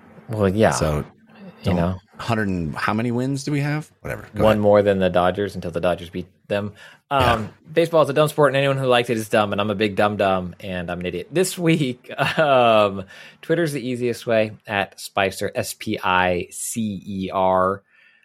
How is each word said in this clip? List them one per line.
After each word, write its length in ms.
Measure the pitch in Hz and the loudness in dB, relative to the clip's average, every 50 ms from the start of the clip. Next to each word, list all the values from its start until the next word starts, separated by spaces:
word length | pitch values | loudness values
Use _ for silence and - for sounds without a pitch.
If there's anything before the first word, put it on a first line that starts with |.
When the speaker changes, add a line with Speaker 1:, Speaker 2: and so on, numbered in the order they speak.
| - - - - - - | -20 -20 -20 -20 -12 -8
Speaker 1:
Well, 180 | 110 107 101 | -4 0 0
yeah. 240 | 95 92 110 107 85 | 0 2 4 4 4
Speaker 2:
So, 320 | 67 - 80 78 76 73 - - _ _ _ _ - - - 185 - - - | 4 2 0 0 0 -2 -4 -8 _ _ _ _ -20 -20 -20 -20 -20 -6 -2
Speaker 1:
You 100 | 101 90 | -2 0
know. 240 | 87 85 90 92 92 _ _ _ | 0 0 -2 -2 -6 _ _ _
Speaker 2:
hundred 300 | - - - 117 110 107 | -12 -4 -4 -2 -2 0
and, 260 | 98 92 90 82 73 - | -2 -2 -4 -4 -6 -6
how 180 | - - 101 107 | -6 -4 -2 -2
many 180 | 110 120 120 | -2 -2 -2
wins 320 | 117 123 127 135 139 135 - | -2 -2 -2 -4 -4 -6 -4
do 80 | 147 | -4
we 80 | 147 143 | -4 -2
have? 320 | 143 147 147 151 147 - _ _ | -2 -2 -4 -6 -8 -10 _ _
Whatever. 240 | - - 117 107 107 - - | -10 -10 -10 -10 -12 -12 -2
Go 100 | 101 107 | 2 4
Speaker 1:
One 100 | 110 107 | 4 4
Speaker 2:
ahead. 80 | 104 | 4
Speaker 1:
more 200 | 104 101 104 104 | 4 6 6 6
than 180 | 101 104 98 95 | 6 4 2 2
the 100 | 92 90 | 2 2
Dodgers 440 | 90 90 87 90 90 101 101 92 - | 2 4 2 2 2 0 -4 -4 -6
until 160 | 92 90 87 | -8 -10 -6
the 100 | 80 85 | -6 -2
Dodgers 280 | 87 87 85 85 87 85 | 0 0 -2 -2 -6 -12
beat 180 | - 90 85 - _ _ _ | -10 -12 -12 -12 _ _ _
them. 260 | - 104 101 104 104 - - - - - _ _ - | -6 -4 -4 -4 -6 -12 -16 -20 -20 -20 _ _ -2
Um, 320 | 139 135 127 120 117 110 107 | 0 2 4 4 2 0 -2
Speaker 2:
Yeah. 40 | 92 - _ _ - 160 | -10 -14 _ _ -2 0
Speaker 1:
baseball 300 | 165 170 160 165 160 139 | 0 0 2 4 2 2
is 60 | 135 | 4
a 40 | 131 | 4
dumb 160 | 151 151 151 | 2 2 2
sport, 220 | - 156 147 135 | 4 2 2 4
and 60 | 131 | 4
anyone 200 | 139 139 139 135 | 2 0 0 0
who 80 | 135 135 | 0 2
likes 220 | 127 120 120 120 127 | 2 2 2 2 2
it 80 | 120 | -2
is 100 | 110 107 | -4 -2
dumb, 240 | - 120 110 107 101 | 0 2 2 2 2
and 80 | 101 101 | 0 -2
I'm 100 | 104 107 | -2 -2
a 60 | 101 | 0
big 220 | 95 110 104 95 | 0 0 -2 2
dumb 180 | 101 104 104 104 | 2 0 0 2
dumb, 400 | 101 101 95 95 92 90 87 85 _ | 0 0 2 2 0 -2 -8 -12 _
and 280 | 107 98 92 90 85 87 | -12 -8 -8 -6 -6 -6
I'm 120 | 87 87 | -8 -6
an 40 | 87 | -6
idiot. 220 | 90 87 85 - - | -6 -6 -8 -10 -4
This 280 | 139 175 185 185 - | -2 -2 -2 -2 -4
week, 520 | 185 170 165 160 147 147 127 123 - _ - - | -2 0 0 2 2 0 -4 -6 -10 _ -14 -4
<laughs> 220 | - 135 - - 175 | -4 -4 -2 0 0
um, 640 | 160 143 135 127 120 117 110 107 104 101 98 98 95 - - - - - - _ | 2 4 4 4 6 6 6 6 4 4 0 -4 -10 -12 -18 -20 -20 -20 -20 _
Twitter's 320 | - - 165 170 170 147 143 | -4 -2 0 0 0 -2 -4
the 120 | 135 113 | -6 -6
easiest 400 | 127 123 120 123 120 113 - - | -6 -6 -2 -2 -4 -4 -4 -2
way, 260 | 120 113 110 110 107 104 - _ | 0 2 2 2 0 -4 -14 _
at 320 | - 107 98 95 - - | -4 -2 -2 -2 -4 -6
Spicer, 540 | - - - - 101 98 95 - - 101 - - | -18 -16 -6 -2 0 0 0 -2 -4 -8 -6 -4
S 200 | 123 110 - - | -6 -6 -6 -10
P 260 | _ - 110 101 - | _ -6 -6 -6 -4
I 460 | - 95 90 92 92 92 90 87 - - | 0 0 2 2 2 2 0 -2 -4 -8
C 500 | - - - - - 120 110 107 98 90 - | -12 -12 -10 -8 -6 -6 -6 -6 -6 -8 -10
E 240 | 101 98 95 92 87 78 | -10 -8 -6 -6 -4 -2
R. 500 | 95 92 92 92 92 92 95 98 98 _ _ _ _ _ _ _ _ | 0 2 2 2 2 2 0 -2 -4 _ _ _ _ _ _ _ _